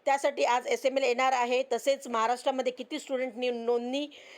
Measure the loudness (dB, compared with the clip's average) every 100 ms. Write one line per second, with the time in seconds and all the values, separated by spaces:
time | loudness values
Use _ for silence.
0 | 0 2 2 2 2 2 0 0 0 2
1 | 2 2 2 2 2 0 0 0 0 -2
2 | -2 0 2 0 0 0 -2 -4 -6 -8
3 | -4 -4 -4 -4 -4 -2 0 0 0 -4
4 | -4 -10 -20